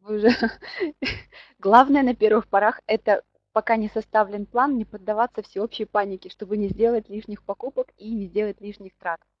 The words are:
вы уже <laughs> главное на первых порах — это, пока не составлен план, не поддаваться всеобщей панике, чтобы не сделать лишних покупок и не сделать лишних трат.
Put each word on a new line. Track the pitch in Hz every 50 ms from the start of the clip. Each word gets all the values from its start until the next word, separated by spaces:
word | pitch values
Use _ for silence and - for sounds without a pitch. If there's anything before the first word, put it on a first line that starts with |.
вы | 190 208 214
уже | 208 208 240
<laughs> | 240 - 233 226 - - - - - - 392 302 - - 277 - - - - _ - - - _ _ -
главное | - 196 214 247 262 277 277 285
на | 269 247 220
первых | - 208 208 214 226 - -
порах — | - 196 208 220 - - -
это, | - 220 214 - 220 202 - - _ _ _ _ _
пока | - 220 214 - 226
не | 226 214 208
составлен | - 226 - _ - 214 208 196 202 208 202
план, | - - 240 262 294 277
не | 233 214
поддаваться | - - 202 185 208 214 214 233 247 - 220
всеобщей | 202 - - 196 214 233 - - 214
панике, | - - 208 202 202 190 185 - 185
чтобы | - - 208 185 214
не | 208 202 196
сделать | 185 - 226 233 240 220 214 -
лишних | 202 214 - - 208 - -
покупок | - 196 - 240 269 - 254 254 _ _
и | - 202 220
не | 233 214 196
сделать | 180 165 208 214 208 196 -
лишних | 196 208 202 - 196 190 _
трат. | _ - 180 165 - _ _ _ _